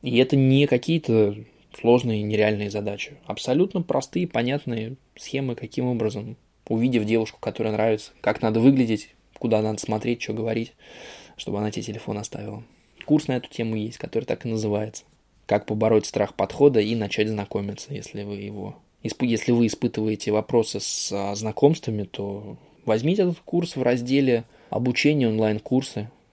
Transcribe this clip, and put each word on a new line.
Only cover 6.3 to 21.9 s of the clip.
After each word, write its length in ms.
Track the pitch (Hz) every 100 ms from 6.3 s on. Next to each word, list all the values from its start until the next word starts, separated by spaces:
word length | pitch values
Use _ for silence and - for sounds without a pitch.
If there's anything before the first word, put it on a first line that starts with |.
| - _ _ -
увидев 380 | 113 120 120 104
девушку, 320 | 113 110 -
которая 340 | - - 110
нравится, 380 | 107 110 110 - _
как 200 | - 107
надо 180 | 113 110
выглядеть, 500 | 123 139 117 110 - _ _ -
куда 220 | 120 110
надо 180 | 107 107
смотреть, 400 | - 107 120 120
чё 140 | -
говорить, 400 | 113 113 113 117 _ - - - - - -
чтобы 220 | - 101
она 140 | 107
тебе 120 | 107
телефон 340 | 110 107 - 104
оставила. 460 | 104 - 107 107 117 _ _ _ -
Курс 220 | 151 147
на 100 | 127
эту 120 | -
тему 260 | - 113 110
есть, 220 | 107 117
который 260 | - 113
так 220 | 113 117 120
и 40 |
называется. 540 | 113 107 104 107 - _ _ _ _ _
«Как 200 | 104 -
побороть 400 | 107 110 110 -
страх 280 | - 101
подхода 460 | - 95 - 143 123
и 160 | 104 117
начать 320 | 104 - 107
знакомиться», 680 | 107 101 - 101 101 -
если 300 | 135 - 104
вы 120 | 101 101
его 420 | 101 104 101 - _ _
исп-, 220 | - - 127
если 260 | 113 -
вы 160 | 120 117
испытываете 640 | - 120 110 107 107 -
вопросы 480 | 107 107 123 110 104
с, 320 | - - -
а, 240 | 101 98 104
знакомствами, 680 | 110 107 143 165 -